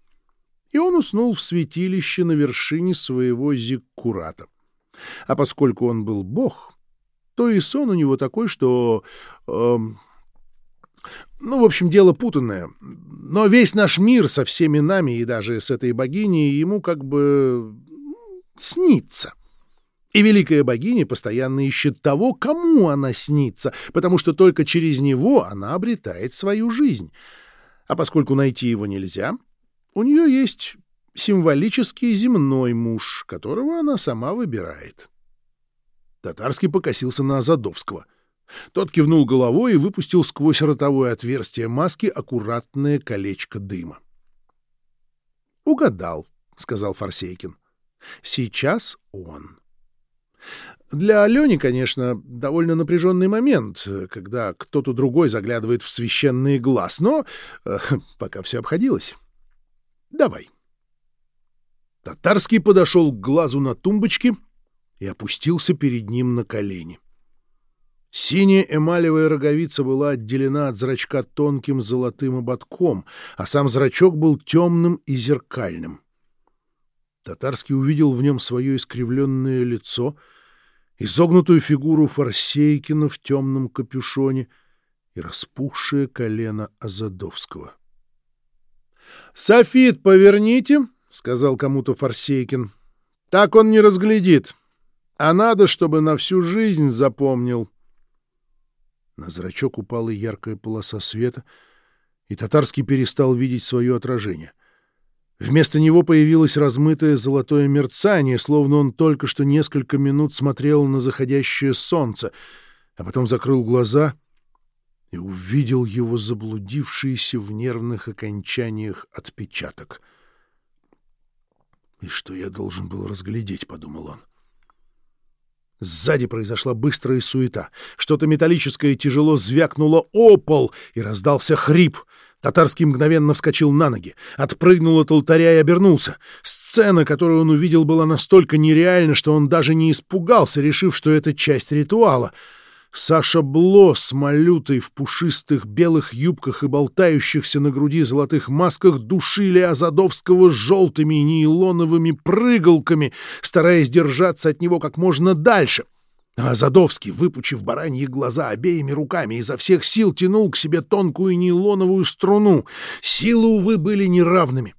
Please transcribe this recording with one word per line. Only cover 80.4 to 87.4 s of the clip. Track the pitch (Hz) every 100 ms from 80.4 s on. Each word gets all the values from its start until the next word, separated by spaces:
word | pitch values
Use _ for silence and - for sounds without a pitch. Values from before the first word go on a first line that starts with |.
| _ _ _ _ _ -
изогнутую | 107 - 170 180 175 170
фигуру | - 147 147 156 151
Форсейкина | - 131 104 - 143 147 147 - 151 151
в | -
темном | - 139 135 135 127
капюшоне | - 120 131 117 - 135 131 123 _ _ _ _ _ _
и | -
распухшее | 82 - - - 135 - - 143 135
колено | - 117 107 113 107 107 _
Азадовского. | 113 95 110 92 90 -